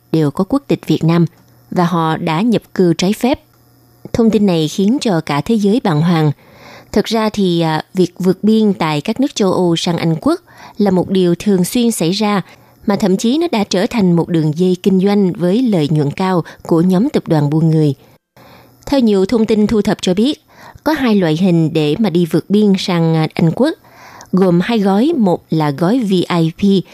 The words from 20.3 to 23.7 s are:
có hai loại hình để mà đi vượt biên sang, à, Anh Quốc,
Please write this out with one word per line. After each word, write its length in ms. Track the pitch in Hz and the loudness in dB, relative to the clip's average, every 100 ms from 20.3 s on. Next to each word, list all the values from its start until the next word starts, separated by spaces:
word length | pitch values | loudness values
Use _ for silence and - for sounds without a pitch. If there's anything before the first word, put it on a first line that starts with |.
| - _ _ - - | -2 _ _ -20 -8
có 80 | - | -4
hai 220 | 302 254 | -2 0
loại 220 | 208 170 156 | 2 2 0
hình 360 | 190 170 160 | 2 2 2
để 240 | 156 147 147 | 0 -2 0
mà 120 | 208 | -2
đi 160 | 165 170 | 0 0
vượt 240 | 160 - | -2 0
biên 220 | 202 208 190 | 0 2 0
sang, 380 | - 175 165 160 | -2 -2 0 0
à, 120 | 156 | -2
Anh 160 | - 170 - | -2 -2 0
Quốc, 180 | 285 | -2